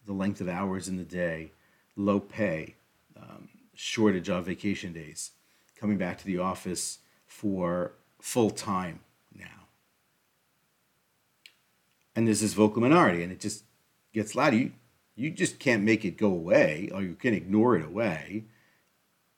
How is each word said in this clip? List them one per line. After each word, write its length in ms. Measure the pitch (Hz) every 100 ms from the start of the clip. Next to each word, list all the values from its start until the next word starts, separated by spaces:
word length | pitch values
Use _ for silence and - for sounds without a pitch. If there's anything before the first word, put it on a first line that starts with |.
| 104
the 80 |
length 260 | 95 98 -
of 80 | 90
hours 400 | 87 98 92 87
in 80 | 92
the 80 |
day, 480 | 82 90 87 80 80 _ _ _ _ -
low 220 | 101 101
pay, 580 | - - 104 80 76 - _ _ _
um, 360 | - - - - _ _
shortage 560 | - - 117 107 92 90
of 160 | 90 87
vacation 480 | 87 104 95 92
days, 380 | 82 76 78 - _ _ _ _ -
coming 200 | 107 98
back 180 | 90 -
to 80 |
the 140 | 98 90
office 600 | 92 90 95 85 - - _ _ _
for 680 | - 104 95 87 90 87 - _ _
full 260 | - 127 104
time 520 | - 110 92 90 80 _ _ _
now. 320 | 104 87 - 87 _ _ _ _ _ _ _ _ _ _ _ _ _ _ _ _ _ - _ _ _ _ _ _
And 120 | 113 113
there's 140 | 104
this 140 | 107
vocal 260 | 87 107 110
minority, 420 | 123 151 127 85
and 80 | 85
it 100 | 92
just 240 | 104 - - _ _ _ _
gets 200 | 107 101
louder. 220 | - 220 110
You, 160 | - - _ _ _
you 160 | - 147
just 280 | 175 - -
can't 240 | 135 110
make 220 | 107 107
it 120 | 95 -
go 120 | 104
away, 600 | 90 82 143 87 76 104
or 80 | 98
you 120 | 92
can 200 | 80 127
ignore 420 | 95 85 104 123 92
it 80 |
away. 600 | 78 98 113 78 76 107 107 _ _ _ _ _ _ _ _